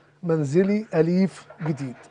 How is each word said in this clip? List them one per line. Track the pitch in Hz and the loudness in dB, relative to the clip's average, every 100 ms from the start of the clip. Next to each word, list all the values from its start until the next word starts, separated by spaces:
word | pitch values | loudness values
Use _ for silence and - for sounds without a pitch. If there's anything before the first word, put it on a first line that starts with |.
| _ _ | _ _
منزلي | 175 160 143 156 196 208 214 | -2 -2 2 2 2 0 0
أليف | 165 160 180 190 - - - 156 | 0 2 2 0 -2 -18 -10 -6
جديد. | 139 135 117 - | -6 -8 -12 -20